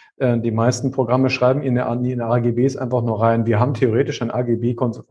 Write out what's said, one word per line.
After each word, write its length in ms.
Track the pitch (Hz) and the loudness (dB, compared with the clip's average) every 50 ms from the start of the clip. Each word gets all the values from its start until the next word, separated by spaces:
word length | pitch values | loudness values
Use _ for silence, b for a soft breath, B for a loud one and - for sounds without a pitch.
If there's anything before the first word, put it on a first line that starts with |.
| B B B - | B B B -2
Äh, 220 | 135 123 120 117 | 0 0 0 0
die 120 | 110 117 | 0 0
meisten 400 | 110 113 117 120 - - - 131 | 0 2 2 2 2 0 -2 -2
Programme 380 | 131 - 127 110 123 127 131 131 | -2 -2 0 2 2 2 2 2
schreiben 320 | 123 - 127 123 135 143 147 | 2 2 2 2 2 2 0
in 120 | 135 120 | 0 0
der, 160 | 123 123 113 | 0 0 -2
in 120 | 117 123 123 | -2 -2 -2
den 180 | 127 127 123 | -2 -2 -2
A 180 | 117 113 120 123 | -2 0 0 2
G 120 | 117 120 | 2 0
Bs 260 | 110 117 127 135 131 - | 2 2 0 0 0 -2
einfach 240 | 131 117 123 123 | -4 -2 -2 -2
nur 200 | 113 117 110 101 | 0 0 0 2
rein, 240 | 113 113 113 113 113 | 2 2 2 2 2
wir 140 | 113 113 104 | 2 2 2
haben 140 | 123 - 110 | 2 0 0
theoretisch 480 | - 127 117 107 120 139 131 135 - | -2 -2 0 0 0 0 -2 -4 -6
ein 100 | 120 117 | -6 -4
A 120 | 117 117 123 | -4 -2 -2
G 120 | 120 117 | -2 -2
B 180 | 104 113 120 123 | 0 0 -2 -2
konf-, 300 | - 131 120 110 - - _ | -2 -2 -4 -4 -6 -10 _